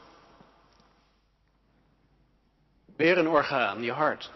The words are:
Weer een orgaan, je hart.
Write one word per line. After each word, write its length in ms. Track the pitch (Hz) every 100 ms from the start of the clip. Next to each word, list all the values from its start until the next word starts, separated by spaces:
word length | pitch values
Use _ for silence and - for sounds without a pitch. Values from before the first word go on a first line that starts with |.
| - - - - - _ _ _ _ _ _ _ _ _ _ _ _ _ _ _ _ _ _ _ _ _ _ _ - -
Weer 220 | 160 180
een 100 | 160
orgaan, 540 | 156 139 139 107 98
je 100 | 120
hart. 400 | 131 151 107 -